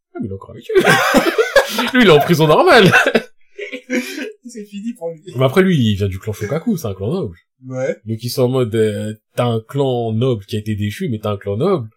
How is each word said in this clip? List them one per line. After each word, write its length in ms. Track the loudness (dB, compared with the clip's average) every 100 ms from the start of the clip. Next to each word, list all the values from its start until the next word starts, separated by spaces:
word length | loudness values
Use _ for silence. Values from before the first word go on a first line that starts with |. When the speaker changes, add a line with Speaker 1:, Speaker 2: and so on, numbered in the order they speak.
| _ -12
Speaker 1:
Ah, 40 |
mais 60 | -10
il 40 |
est 20 |
encore 180 | -10 -14
avec 140 | -20 -2 2
eux. 60 |
<laughs> 1120 | 4 4 4 2 2 0 2 2 0 -2 0
Lui, 100 | 4
il 40 | 6
est 40 |
en 80 | 6
prison 280 | 6 2 4
normale. 380 | 4 6 6 6
<laughs> 920 | 6 2 0 -4 _ _ -14 -12 -12 -6 -6 -6 -10 -12 -14 -18
Speaker 2:
C'est 160 | -18 -16
fini 280 | -12 -12
pour 160 | -10 -10
lui. 120 | -12 -12 -2
Speaker 1:
Mais 80 | 0
après, 160 | 2
lui, 160 | 2 2
il 180 | 2 0
vient 120 | -2
du 120 | -4
clan 120 | -10
Shokaku, 440 | -8 -6 -4 -2 -4
c'est 100 | -4
un 60 |
clan 180 | -6 -4
noble. 240 | -4 -6 -10 _ _ -12
Speaker 2:
Ouais. 300 | -6 -6 -6 -8
Speaker 1:
Donc, 180 | -8
ils 60 | -6
sont 140 | -2
en 40 | 0
mode, 260 | 0 -2 0
euh, 380 | 0 -2 -8 -12 _ -4
t'as 100 | -2
un 140 | -2
clan 540 | -4 -4 -2 -2 -2
noble 320 | -2 -2 -2 -6
qui 100 | -8
a 40 |
été 160 | -6 -4
déchu, 340 | -4 -4 -6
mais 100 | -4
t'as 120 | -4
un 60 | -6
clan 200 | -6 -4
noble. 320 | -2 -2 -4